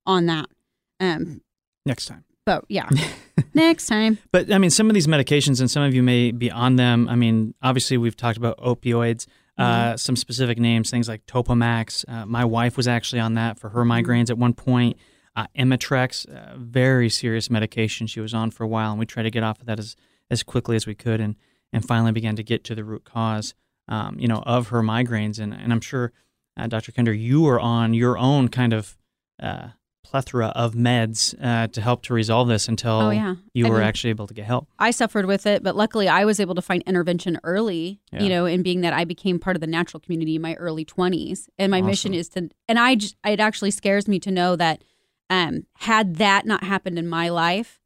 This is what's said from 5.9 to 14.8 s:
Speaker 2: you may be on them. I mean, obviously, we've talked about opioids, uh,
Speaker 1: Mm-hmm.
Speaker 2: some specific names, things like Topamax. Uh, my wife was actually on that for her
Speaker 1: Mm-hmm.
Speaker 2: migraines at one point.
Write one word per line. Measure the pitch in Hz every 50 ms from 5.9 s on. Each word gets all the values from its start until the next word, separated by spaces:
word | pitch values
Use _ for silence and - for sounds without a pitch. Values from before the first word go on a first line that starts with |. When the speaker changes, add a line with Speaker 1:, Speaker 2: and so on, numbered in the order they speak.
| 127
Speaker 2:
you | 127
may | 123 127 123 120 120 120
be | 113 120 120 113
on | 82 117 123 127 127
them. | 127 123 123 120 117 117 117
I | 120
mean, | 120 120 113 113 110 110 113 - _
obviously, | - 131 127 127 - - 131
we've | 120 117 117 107
talked | - - 117 110 113
about | 120 117 - -
opioids, | - 123 120 - - 123 117 117 117 117 117 120 - - _ _ _ _ _ -
uh, | 123 120 117 117 117 117
Speaker 1:
Mm-hmm. | 113 110
Speaker 2:
some | - - 127
specific | 120 - - 120 120 131 120 117 117
names, | 120 117 117 113 110 -
things | 127 120 117 117
like | 110 110 -
Topamax. | - - 123 120 - 123 117 117 117 117 117 110 - - - - -
Uh, | 117 113 107
my | 104 117 120 123
wife | 113 113 117 120 123 -
was | - 120 123
actually | 120 117 - - - 120
on | 113 113 113
that | 113 113 113 107 -
for | - 107
her | 104 120 120
Speaker 1:
Mm-hmm. | 120 117 117 117 123
Speaker 2:
migraines | 120 120 120 117
at | 120 117
one | 120 120 117
point. | - - 131 123 123